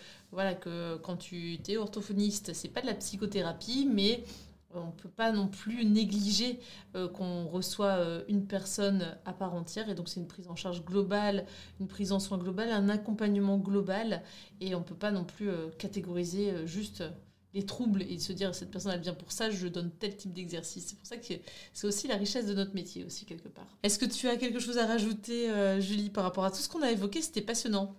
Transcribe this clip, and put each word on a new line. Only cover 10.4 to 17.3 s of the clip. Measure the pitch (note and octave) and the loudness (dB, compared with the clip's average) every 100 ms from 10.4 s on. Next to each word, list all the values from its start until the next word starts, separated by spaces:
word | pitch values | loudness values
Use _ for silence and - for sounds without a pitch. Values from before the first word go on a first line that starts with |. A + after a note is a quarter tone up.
| F3+ | -10
en | F3 | -6
charge | F#3+ F3 | -4 -4
globale, | E3 G3 F#3 G3+ G#3 G3 G3 - - - | 0 2 4 4 4 2 -2 -10 -16 -8
une | F#3+ | -8
prise | - G3 | -4 0
en | G3 | 2
soin | G3 F#3+ | 2 -2
globale, | F3+ F#3 A3+ | -2 0 2
un | G#3+ G3 | 4 4
accompagnement | G#3 G#3 G#3+ G#3 G3+ G3 G3 | 4 0 2 4 4 6 4
global. | F#3 G3+ F#3 G3 A3+ F3 - - - - | 4 2 4 0 0 -2 -4 -16 -20 -8
Et | F#3 F3+ | -2 -2
on | |
peut | E3+ E3+ | -4 -2
pas | G#3 | 0
non | G3 | 0
plus, | F3 - G#3 | -2 -4 -2
euh, | F3 D#3+ - | -2 -4 -6
catégoriser, | G3 G3 F3 F3 F3 F#3+ G3+ | -6 -4 -2 -2 0 0 0
euh, | F3 D#3+ | 0 -2
juste | F3+ G#3 - D#3+ - - | -4 -6 -6 -8 -8 -16